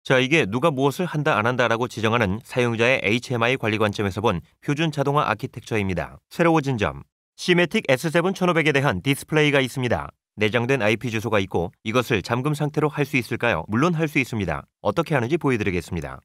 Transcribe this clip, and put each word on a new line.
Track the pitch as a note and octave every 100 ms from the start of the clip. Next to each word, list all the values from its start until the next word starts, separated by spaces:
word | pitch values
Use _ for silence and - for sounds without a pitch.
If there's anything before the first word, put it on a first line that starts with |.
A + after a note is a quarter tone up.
자, | - C3
이게 | B2+ D#3+ G2+
누가 | A#2 E3
무엇을 | C3 C#3 C3+ F3+
한다 | D3+ D3 A2
안 | A2
한다라고 | B2+ A#2+ A2+ B2
지정하는 | - G#2+ A#2 G2+ G#2+
사용자의 | - B2+ A#2+ A2+ A#2 C3
에이치엠아이 | G2 A#2+ - B2 A#2 C3
관리 | A2+ G#2+
관점에서 | G#2+ G2+ G2+ F#2
본 | A2 F2 - _
표준 | - D3 E3
자동화 | C#3+ C#3 C#3+ -
아키텍처입니다. | G#2+ B2+ - - A2+ G2 E2+ C2+ - _
새로워진 | - E3+ D#3+ C3+ A#2+
점, | F2+ C2+ - _ _ -
시메틱 | - F3 F3 A3 -
에스 | C3 E3
세븐 | E3+ F3
천오백에 | F#3+ F3+ E3+ D3+
대한 | C#3+ C#3 F#2
디스플레이가 | C3 C#3 - D#3 D3 C#3
있습니다. | C3 C3+ B2 F#2+ C#2 _ _ -
내장된 | G#2 A#2 A#2+ C3+
아이피 | G#2 A2 B2+
주소가 | A2 G#2+ G#2
있고 | F#2+ G#2 E2+ _
이것을 | A2 A#2 A#2+ A2
잠금 | - A#2+ C#3 D3
상태로 | D3 D3+ D3+
할 | D#3+ D3+
수 | C3+
있을까요? | A2+ A2+ A#2+ E2+ D#2+
물론 | A2 E3
할 | D#3+ D#3+
수 | D3
있습니다. | B2 A2 F2 D2 - _
어떻게 | G2+ C3+ -
하는지 | D3 A#2 D#3+
보여드리겠습니다. | C#3+ A#2+ G2+ F2 - F2 C#2 C2